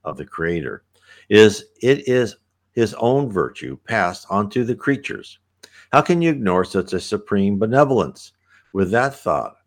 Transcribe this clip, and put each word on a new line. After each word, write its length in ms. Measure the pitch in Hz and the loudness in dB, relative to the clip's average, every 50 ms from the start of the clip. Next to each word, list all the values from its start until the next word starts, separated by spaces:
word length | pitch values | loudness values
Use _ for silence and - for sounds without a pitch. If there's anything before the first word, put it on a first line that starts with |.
| - | -10
of 120 | 78 73 | -12 -12
the 80 | - 73 | -12 -14
Creator, 600 | - - - 82 82 87 85 69 60 52 - _ _ _ _ _ _ - - _ _ | -14 -10 -6 -4 -4 -4 -6 -6 -10 -12 -14 _ _ _ _ _ _ -20 -20 _ _
is, 380 | 101 107 110 107 104 - - _ _ _ | 8 8 8 8 6 0 -12 _ _ _
it 260 | - 127 139 143 - 127 | 0 0 0 0 0 0
is 280 | 123 127 123 104 - _ _ _ _ _ _ _ | 0 0 0 -2 -6 _ _ _ _ _ _ _
his 220 | _ 120 113 101 - | _ -2 -2 -2 -2
own 360 | - 113 120 131 139 143 123 | -2 0 0 2 0 -2 -2
virtue 480 | 98 92 71 64 - - - 65 67 67 _ | -2 -4 -4 -4 -6 -12 -12 -12 -14 -14 _
passed 400 | - 113 110 92 87 90 - - - | -4 -2 -2 -2 -2 -4 -8 -10 -4
on 180 | 95 101 104 101 | -2 -2 -2 -2
to 140 | - 123 123 | -4 -4 -2
the 100 | 113 120 | -2 -6
creatures. 640 | - - 143 139 117 - - - - - - - _ _ _ _ _ - _ _ - - _ | -4 -2 -4 -4 -4 -6 -12 -12 -12 -14 -20 -20 _ _ _ _ _ -20 _ _ -20 -8 _
How 80 | - 143 | 2 2
can 220 | 151 - 175 170 | 2 2 0 2
you 80 | 170 165 | 2 0
ignore 340 | 151 139 113 95 90 92 90 | 0 0 0 0 2 0 0
such 280 | - - 98 90 - | 0 -2 -4 -4 -4
a 80 | - 87 | -6 -8
supreme 580 | - - 107 101 - - 104 98 98 101 101 95 | -6 -6 -6 -6 -4 -4 -2 0 0 0 0 -2
benevolence? 760 | 110 110 120 139 147 135 135 110 82 65 - - - - _ _ _ _ _ _ _ _ | -2 0 2 2 2 4 2 0 0 -2 -6 -18 -20 -20 _ _ _ _ _ _ _ _
With 180 | - 95 98 90 | -4 -2 -2 0
that 240 | 104 117 127 139 131 | 0 0 0 -2 -4
thought 420 | - - - 78 69 53 52 - _ _ | -6 -4 -2 -2 -2 -4 -8 -14 _ _